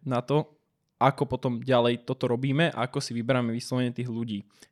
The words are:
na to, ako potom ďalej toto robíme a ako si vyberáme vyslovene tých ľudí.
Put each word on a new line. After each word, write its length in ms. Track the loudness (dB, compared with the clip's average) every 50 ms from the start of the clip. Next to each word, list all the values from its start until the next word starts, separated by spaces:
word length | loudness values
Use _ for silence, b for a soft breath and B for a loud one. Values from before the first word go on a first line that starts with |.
| -6
na 160 | -2 -2 -2 0
to, 240 | 2 0 0 0 -2 _ _ _ _ _ _ _ _ _ 4 4
ako 240 | 4 4 2 -2
potom 320 | -2 -2 -4 -2 -2 -2 -2
ďalej 480 | 0 2 4 4 6 4 2 0 -2
toto 240 | -6 -4 -2 0 0
robíme 400 | 0 0 0 0 2 2 2 2
a 160 | 2 -2 -4
ako 160 | -2 -4 -6 -6
si 80 | -4
vyberáme 400 | -6 -6 -2 0 2 2 2 0
vyslovene 400 | -2 -4 -6 -4 -2 -2 -2 -2
tých 160 | -2 -4 -6
ľudí. 400 | -6 -4 -6 -4 -4 -6 -6 -8 b b b b b